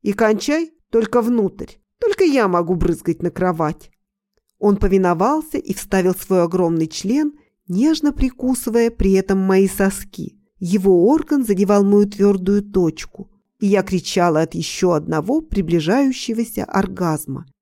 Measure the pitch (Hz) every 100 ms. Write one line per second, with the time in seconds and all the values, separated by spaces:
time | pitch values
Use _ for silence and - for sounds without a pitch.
0 | - 202 220 214 - 302 330 _ _ 226
1 | 214 240 226 240 196 - - - _ _
2 | 466 415 370 277 202 175 170 180 170 165
3 | - 165 175 175 185 165 156 - - _
4 | _ _ _ _ _ _ 208 202 202 190
5 | 185 170 214 311 311 - - 190 - 190
6 | 180 185 - 185 170 180 170 165 160 -
7 | 190 269 302 - _ _ - 180 285 311
8 | 294 285 269 - 254 254 - 226 233 233
9 | 190 190 190 190 190 190 196 - 196 190
10 | - - - _ _ _ 180 196 190 180
11 | 190 311 302 294 226 190 196 202 202 202
12 | 208 202 202 196 180 202 208 190 170 156
13 | - - 196 _ _ _ 202 196 190 185
14 | - - 175 156 165 - 160 - 185 160
15 | 165 156 175 302 311 196 165 170 156 240
16 | 277 254 - 226 226 - - - 190 185
17 | 180 151 - 131 - _